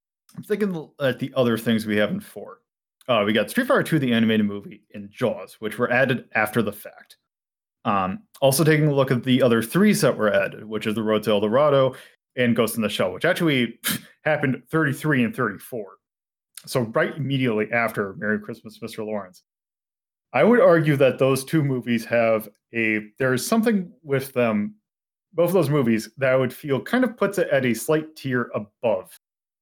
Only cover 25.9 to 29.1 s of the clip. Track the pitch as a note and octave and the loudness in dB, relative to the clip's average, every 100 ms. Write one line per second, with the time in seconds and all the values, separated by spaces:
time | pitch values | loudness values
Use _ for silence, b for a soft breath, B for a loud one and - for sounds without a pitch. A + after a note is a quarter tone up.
25.9 | A2 - - C3+ C3 B2+ - D3 C3 - | 0 -2 -4 0 2 0 -4 -4 -4 -2
26.9 | B3+ B3+ - G3 F#3+ E3 C#3 B2+ A2+ - | 0 0 0 -2 -2 0 0 0 -2 0
27.9 | D#3 D#3 - C3+ B2 A#2 A#2+ G#2 _ A#2 | -2 -2 -10 -4 -4 -4 -8 -10 _ -2
28.9 | F#2+ F2 | -2 -6